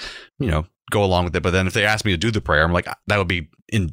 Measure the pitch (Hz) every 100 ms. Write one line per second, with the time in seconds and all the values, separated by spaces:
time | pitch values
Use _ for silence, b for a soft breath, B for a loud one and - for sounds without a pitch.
0 | B B B - 127 78 82 _ - 110
1 | 98 90 87 87 90 92 92 110 104 110
2 | 104 85 110 104 - 76 82 87 - -
3 | - 104 90 87 76 _ - 110 85